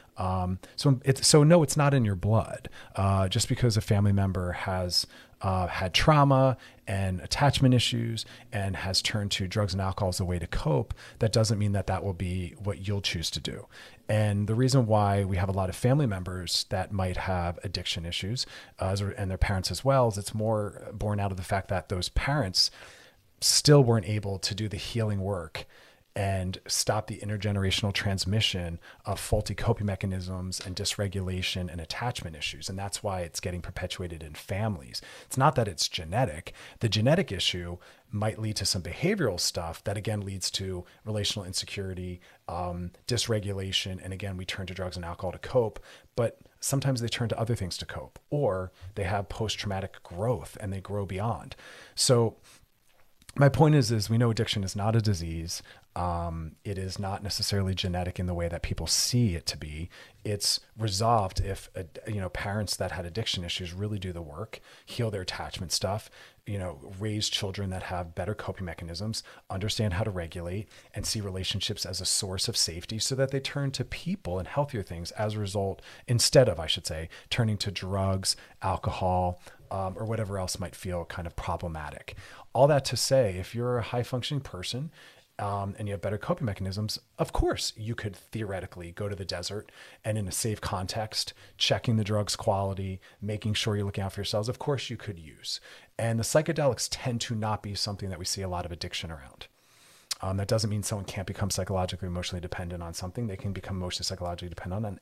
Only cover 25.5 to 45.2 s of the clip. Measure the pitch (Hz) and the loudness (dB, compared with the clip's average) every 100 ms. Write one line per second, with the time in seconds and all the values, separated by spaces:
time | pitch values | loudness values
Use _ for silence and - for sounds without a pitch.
25.5 | - - - - - _ 101 98 95 92 | -12 -14 -20 -20 -20 _ -2 0 0 -2
26.5 | 92 - - - 107 - 104 101 107 104 | -4 -4 -2 2 0 -2 -6 -4 -2 0
27.5 | 101 95 - 104 - 104 95 92 107 - | 2 2 2 2 0 0 0 2 4 2
28.5 | 95 85 85 - - - 92 - 107 - | 0 -4 -8 -12 -14 -6 -6 0 0 0
29.5 | 98 120 117 101 95 101 92 90 92 92 | 0 2 2 0 0 -2 -2 -4 -4 -4
30.5 | - 98 90 101 - 98 95 92 92 90 | -6 -6 -4 -2 0 -2 0 -2 -2 -2
31.5 | 92 90 85 80 - 120 - 85 78 - | -2 -4 -6 -8 -4 -4 -4 -8 -6 -8
32.5 | 71 82 95 98 - 104 92 85 - 98 | -6 -8 -6 -6 -4 -4 -2 -4 -4 -4
33.5 | 87 - - 92 - 87 80 78 73 - | -4 -6 -6 -6 -6 -8 -8 -12 -12 -6
34.5 | 98 110 85 64 - - - - 131 147 | -2 0 -2 -6 -12 -12 -20 -6 4 4
35.5 | 143 101 80 - - 80 104 117 76 - | 6 0 0 -4 -4 -2 0 0 -2 -12
36.5 | - - - 113 107 120 170 - 90 - | -16 -18 -2 0 4 6 4 2 0 -2
37.5 | 90 87 87 - - _ 104 107 107 110 | -2 -6 -10 -14 -20 _ -2 -2 -2 -4
38.5 | 104 95 95 82 85 165 214 123 87 - | -2 0 0 -4 0 0 2 2 2 -2
39.5 | 95 82 80 - 104 104 104 98 98 - | -2 -6 -6 -4 -2 -2 -2 -2 -4 -4
40.5 | - 95 90 - - 110 107 101 107 92 | -4 -4 -6 -8 -14 -6 -2 0 -2 -4
41.5 | - - - 95 92 90 87 - - - | -6 -6 -6 -6 -6 -6 -8 -14 -18 -10
42.5 | 87 90 87 87 - - 120 - 107 101 | -6 -4 -4 -8 -10 -4 -2 0 0 0
43.5 | 98 95 - 98 92 95 95 101 92 92 | -4 -2 -2 -2 -6 -8 -8 -6 -6 -6
44.5 | - 92 92 90 90 85 85 | -6 -6 -6 -6 -6 -8 -6